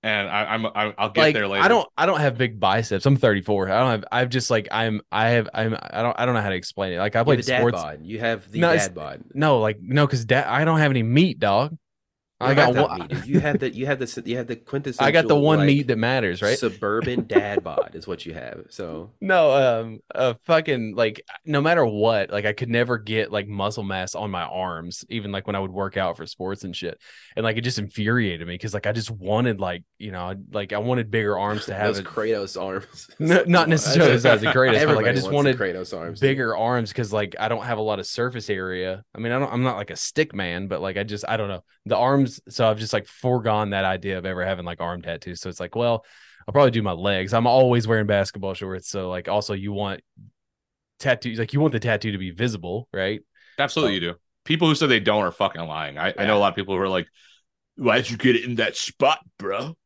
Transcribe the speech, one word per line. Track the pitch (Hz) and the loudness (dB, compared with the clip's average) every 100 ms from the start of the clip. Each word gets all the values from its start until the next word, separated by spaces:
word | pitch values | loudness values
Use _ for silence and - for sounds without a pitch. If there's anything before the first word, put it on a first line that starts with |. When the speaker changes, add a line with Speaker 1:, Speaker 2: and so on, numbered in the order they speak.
Speaker 1:
and | 110 107 98 | 0 -2 0
I, | 101 107 | -2 -2
I'm, | 113 110 | -2 -2
I, | 104 107 98 | -2 -2 -2
I'll | 104 | -2
get | 101 | 4
Speaker 2:
Like, | 156 | 4
Speaker 1:
there | 147 101 | 4 0
later. | 98 | 2
Speaker 2:
I | 185 | 4
don't, | 233 - - | 4 0 0
I | 170 | 0
don't | 165 | 4
have | 147 120 | 2 2
big | 123 107 | -2 2
biceps. | 92 104 113 98 139 | 2 2 0 0 4
I'm | 135 | 6
thirty-four. | 117 101 92 101 95 | 4 4 2 0 2
I | 104 | 2
don't | 127 | 2
have, | 110 - | 0 -2
I've | 120 123 | -2 0
just, | 123 - | 0 0
like, | 113 101 | 0 0
I'm, | 110 113 107 - | -2 0 -2 -2
I | 104 113 | 0 4
have, | 120 107 | 2 0
I'm, | - 110 110 | -2 -2 -4
I | - - | -6 -4
don't, | 120 - | -2 0
I | 123 | 0
don't | |
know | 120 | 0
how | 101 | 0
to | 92 | -4
explain | - - 95 | -6 -6 -4
it. | 87 | -2
Like, | 104 117 | 0 2
I | |
Speaker 3:
You | 120 | 2
have | 156 | 2
Speaker 2:
played | |
Speaker 3:
a | |
dad | - 127 | 2 2
Speaker 2:
sports. | 120 92 | 2 0
Speaker 3:
bod. | 76 76 | -6 -12
You | 80 110 | -12 -4
have | 113 110 92 | -4 -4 -6
the | 104 | 0
Speaker 2:
No, | 170 | 2
it's | 165 98 | 4 2
Speaker 3:
dad | |
bod. | 87 73 67 - | -2 -12 -12 -12
Speaker 2:
No, | - 151 131 | 0 4 4
like, | 110 107 | 2 -2
no, | 95 139 143 | 0 2 4
'cause | 127 | 2
da-, | 113 131 135 | 2 2 2
I | 123 | 0
don't | 156 160 | 2 4
have | 151 | 4
any | 131 | 2
meat, | 113 131 185 - | 4 4 4 2
dog. | 104 101 147 160 _ _ _ _ _ _ | 2 2 0 -6 _ _ _ _ _ _
I | 123 | 2
Speaker 3:
You | 139 | 4
Speaker 2:
got | 135 | 4
Speaker 3:
have | |
that | 127 143 | 4 2
Speaker 2:
one | - | 0
Speaker 3:
meat, | 85 | -6
dude. | 147 123 | -8 2
You | 143 | 2
have | 147 143 | 2 0
the, | 131 | -2
you | 110 135 | -4 -4
have | 131 | -2
the, | 120 - 104 | -4 -6 -6
you | 123 | -6
have | 120 | -4
the | |
Speaker 2:
<laughs> | 117 - 139 139 120 | -10 -6 -6 -6 0
I | 139 | 4
got | 165 - | 4 6
the | 147 | 4
Speaker 3:
quintessential, | |
Speaker 2:
one | 147 156 | 6 6
Speaker 3:
like, | 143 | 6
Speaker 2:
meat | 143 127 | 4 2
that | 113 | 0
matters, | 117 131 104 87 | 2 2 0 0
right? | 104 131 | 0 2
Speaker 3:
suburban | 117 98 104 107 131 120 117 | 0 -2 -2 -2 -2 -4 2
Speaker 2:
<laughs> | |
Speaker 3:
dad | - 104 101 | 2 2 -4
bod | 85 73 - | -4 -6 -8
is | 82 82 | -10 -10
what | 87 82 | -10 -10
you | |
have, | 80 60 - - | -12 -14 -16 -18
so. | - 87 80 95 _ | -12 -10 -10 -14 _
Speaker 2:
No, | 190 180 156 139 131 117 | 2 6 6 6 4 2
um, | 113 110 _ | -4 -12 _
uh, | - 127 117 | -2 -2 -2
fucking, | - 160 156 131 110 101 | 2 2 2 -2 -2 0
like, | 113 107 - 95 160 | 0 0 -18 -16 -2
no | 143 | 0
matter | 151 170 120 | 2 4 2
what, | 104 110 110 98 | 2 2 2 0
like, | 104 | -2
I | 104 | -2
could | 107 123 | -4 -2
never | 117 123 120 | 0 0 -2
get, | 107 110 107 | -2 -2 0
like, | 104 101 | -4 -4
muscle | 101 101 107 | -4 -4 -4
mass | 98 95 92 85 | -6 -6 -6 -6
on | 104 | -6
my | 92 | -6
arms, | 82 92 92 82 87 - - | -6 -6 -6 -6 -10 -14 -10
even, | 117 101 | -8 -6
like, | 98 98 | -6 -4
when | |
I | 101 | -4
would | 95 | -4
work | 92 98 98 | -4 -4 -2
out | 92 85 | -4 -4
for | 80 | -12
sports | - 92 98 | -10 -8 -8
and | 95 | -10
shit. | 87 87 - - - - - | -8 -10 -10 -20 -20 -12 -4
And, | |
like, | 113 110 | -2 -2
it | |
just | 120 123 | -2 -4
infuriated | 104 - 104 120 104 85 85 | -6 -4 0 2 0 -4 -8
me | 90 | -8
'cause, | 110 | -6
like, | 101 104 | -4 -4
I | |
just | 113 107 | -4 -6
wanted, | 107 92 107 123 101 | -8 -2 0 0 0
like, | 92 87 - _ | -4 -6 -12 _
you | 104 | -12
know, | 92 90 98 - | -8 -8 -10 -8
like, | 104 101 | -8 -4
I | 104 | -4
wanted | 113 123 110 | 0 -2 0
bigger | 113 104 95 | -2 0 0
arms | 101 107 - | -2 -4 -6
to | |
Speaker 3:
<laughs> | |
Speaker 2:
have | 98 104 | -2 -2
Speaker 3:
Those | 98 | -2
Speaker 2:
it. | |
Speaker 3:
Kratos | 92 - 107 110 98 92 | -6 -4 -2 -2 -4 -8
arms. | 92 95 - - - | -6 -6 -10 -20 -20
<laughs> | - | -4
Speaker 2:
N-, | 156 | 4
not | 175 175 | 4 6
Speaker 3:
Come | 175 | 4
on. | 160 | 6
Speaker 2:
necessarily | 160 151 139 147 | 2 4 6 6
the | 120 | 6
size | 120 110 | 6 6
of | 110 | 4
Kratos, | |
but, | 127 127 | 4 4
like, | 110 | 4
I | |
Speaker 3:
Everybody | - 110 113 | 4 4 4
Speaker 2:
just | 127 127 | 0 0
Speaker 3:
wants | |
the | 143 | 2
Speaker 2:
wanted | 139 123 98 90 | 4 2 -2 -4
Speaker 3:
Kratos | 92 87 | -8 -8
arms, | 85 101 | -10 0
dude. | 135 | 0
Speaker 2:
bigger | 135 120 95 | 2 -2 0
arms | 113 123 107 | 0 0 -2
'cause, | - 107 | -4 -2
like, | 104 101 - | -2 -2 -4
I | 110 | -2
don't | 113 | -2
have | 117 110 | -2 -4
a | |
lot | 110 101 | -2 -4
of | - | -6
surface | - 123 120 107 | -4 -4 -4 -4
area. | 98 92 92 92 95 - | -4 -4 -4 -6 -8 -12
I | 110 | -8
mean, | 117 | -4
I | 127 | -2
don't, | 143 | -2
I'm | 120 | -2
not, | 127 101 | -2 -2
like, | 101 | -8
a | - | -8
stick | - - 156 | -6 -2 -2
man, | 98 90 87 98 | -2 -6 -6 -6
but, | 87 | -6
like, | 95 95 | -4 -6
I | |
just, | 104 104 - | -6 -8 -4
I | 110 | -4
don't | 101 | -4
know. | 92 _ _ 104 | -8 _ _ -4
The | 107 | 0
arms, | 123 139 131 - - | 4 4 2 -2 -14
so | 117 113 | 2 2
I've | 107 | 2
just, | 110 | -2
like, | 107 - | -4 -4
foregone | - 127 123 113 107 104 | -4 0 0 2 0 0
that | 98 | 0
idea | 95 92 98 92 | 0 -2 -4 -6
of | |
ever | 92 90 92 | -6 -4 -4
having, | 92 | -4
like, | 87 85 | -6 -6
arm | 85 87 | -6 -6
tattoos. | 85 82 - 85 | -8 -10 -10 -10
So | 95 | -10
it's | 87 | -10
like, | 87 113 | -8 -2
well, | 120 113 _ - - _ - | 0 -2 _ -20 -20 _ -2
I'll | |
probably | 139 135 | 4 4
do | 113 | 4
my | 104 | -2
legs. | 85 98 95 92 | -2 -2 -2 0
I'm | 113 120 | 0 4
always | 127 127 120 107 | 6 6 4 2
wearing | 113 104 | 0 2
basketball | 101 95 104 98 | 0 0 -4 -8
shorts, | 95 95 92 - | -8 -8 -10 -8
so, | 101 92 | -8 -6
like, | 90 87 | -8 -2
also | 101 123 | -2 -2
you | 98 101 | -6 -6
want | 101 101 98 _ _ - _ _ _ _ _ _ _ | -6 -6 -8 _ _ -20 _ _ _ _ _ _ _
tattoos, | 139 123 123 110 | 0 0 0 -4
like, | 113 | -2
you | 143 | 2
want | 156 | 2
the | 117 | 2
tattoo | 120 107 110 | 0 0 -2
to | 98 | -6
be | 92 | -8
visible, | 85 120 107 87 101 120 | -4 -4 -4 -8 -8 -8
right? | 98 95 107 _ _ _ - | -4 -4 -4 _ _ _ -4
Speaker 1:
Absolutely, | 139 160 131 95 | -2 0 0 0
Speaker 2:
So | 87 | -4
Speaker 1:
you | |
do. | 87 _ _ - | -8 _ _ -4
People | 156 160 | 2 2
who | |
say | 147 151 | 4 4
they | 117 | 4
don't | 104 104 | 4 2
are | 92 | 0
fucking | - 98 82 | 0 -2 -2
lying. | 82 78 76 71 | -10 -8 -8 -4
I, | 92 - | -4 -2
I | 101 | 2
know | |
a | 104 | 4
Speaker 2:
Yeah. | |
Speaker 1:
lot | 101 | 2
of | 95 | 0
people | 98 | -4
who | 92 | -2
are | 95 | 0
like, | 92 85 _ _ _ _ _ _ - | -2 -4 _ _ _ _ _ _ -2
"Why'd | 120 113 113 | 2 2 0
you | 117 | 0
get | 127 113 | 2 2
it | |
in | 123 117 | 0 -2
that | 110 - | -2 -4
spot, | - - 139 151 _ _ | -10 0 0 0 _ _
bro?" | 98 98 139 165 | -6 -6 -6 -14